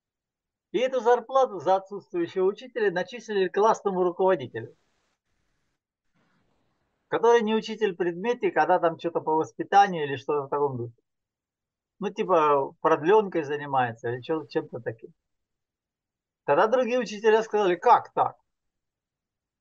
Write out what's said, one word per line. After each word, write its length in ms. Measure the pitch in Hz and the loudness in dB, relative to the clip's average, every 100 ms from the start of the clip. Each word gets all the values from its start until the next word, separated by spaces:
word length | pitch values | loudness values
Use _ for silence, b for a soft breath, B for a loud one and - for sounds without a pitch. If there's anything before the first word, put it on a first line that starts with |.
| _ _ _ _ _ _ _ | _ _ _ _ _ _ _
И 40 | 202 | -4
эту 220 | 254 262 | -2 0
зарплату 600 | 226 233 220 269 247 185 | 2 2 2 0 0 0
за 180 | 139 190 | 0 0
отсутствующего 680 | 190 202 - 175 165 190 185 | -2 -16 -8 -6 -4 0 -2
учителя 460 | 208 254 240 202 | -2 -8 -2 -2
начислили 560 | 175 180 240 - 202 185 | -2 -6 -10 -6 -2 0
классному 560 | 196 220 190 202 185 | 2 2 2 -2 -2
руководителю, 720 | 180 170 185 175 123 117 113 _ _ _ _ _ _ _ _ _ _ _ _ _ _ _ _ _ _ _ _ _ _ _ - | -2 0 0 0 -4 -12 -14 _ _ _ _ _ _ _ _ _ _ _ _ _ _ _ _ _ _ _ _ _ _ _ -6
который 340 | - 233 240 | 2 4 4
не 140 | 214 220 | 4 -2
учитель 380 | 214 202 208 | -2 -2 -2
в 40 | 175 | -2
предмете, 540 | 175 170 226 247 185 | -4 -4 -4 -2 -2
когда 280 | 165 156 180 | 0 2 2
там 200 | 165 160 | 0 -2
что-то 220 | 170 160 | -6 -4
по 140 | 156 156 | -2 -2
воспитанию 680 | 151 - 160 196 196 170 | -2 -8 0 4 4 0
или 140 | 143 135 | -6 -6
что-то 300 | - 147 135 | -4 -4 -2
в 20 | |
таком 260 | 143 143 123 | -2 -2 -4
духе. 180 | 120 - _ _ _ _ _ _ _ _ _ - | -10 -14 _ _ _ _ _ _ _ _ _ -12
Ну, 100 | 196 | -10
типа, 640 | 196 180 170 151 143 143 - | -6 0 2 4 2 -2 -2
продленкой 600 | 160 151 156 220 196 165 | 0 0 4 4 4 -4
занимается 680 | 143 147 143 135 123 113 120 | -4 -6 -4 -2 -2 -4 -8
или 100 | 127 | -8
че-, 240 | 123 156 143 | -6 -6 -4
чем-то 340 | 160 151 139 | -6 -6 -10
таким. 320 | 117 113 - _ _ _ _ _ _ _ _ _ _ _ _ _ | -10 -12 -18 _ _ _ _ _ _ _ _ _ _ _ _ _
Тогда 240 | - 147 220 | 0 2 4
другие 320 | 254 233 247 | 2 0 -2
учителя 420 | 214 208 220 220 | -4 -2 2 2
сказали: 340 | 220 208 196 180 | 2 0 0 2
«Как 360 | 240 208 - | 4 4 2
так? 240 | - - - _ _ _ _ _ _ _ _ _ _ _ _ | -4 -4 -6 _ _ _ _ _ _ _ _ _ _ _ _